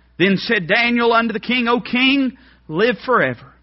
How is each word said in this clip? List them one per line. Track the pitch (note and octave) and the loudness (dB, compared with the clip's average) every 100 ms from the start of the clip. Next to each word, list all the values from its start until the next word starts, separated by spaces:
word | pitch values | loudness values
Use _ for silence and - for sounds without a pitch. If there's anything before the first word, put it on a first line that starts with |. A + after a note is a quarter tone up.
| _ - | _ 0
Then | F#3+ F#3 | 2 2
said | - A3 D#3+ | 0 -2 0
Daniel | A3 A#3 A#3+ A#3 | 0 0 0 2
unto | A#3 A3+ | 2 0
the | G#3+ | -4
king, | - B3+ A#3 | -4 -2 0
"O | B3 | -2
king, | - A#3+ C4 C#4 C4 - - _ - | -2 0 2 2 0 -6 -18 _ -10
live | D#3 A#3 A3+ | -2 0 -2
forever. | - A#3 C3 A#2 - - | 0 0 0 -4 -12 -20